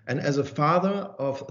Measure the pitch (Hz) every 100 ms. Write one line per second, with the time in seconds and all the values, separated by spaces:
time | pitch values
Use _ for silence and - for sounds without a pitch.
0 | - 135 143 139 135 - 147 180 185 202
1 | - - 139 131 -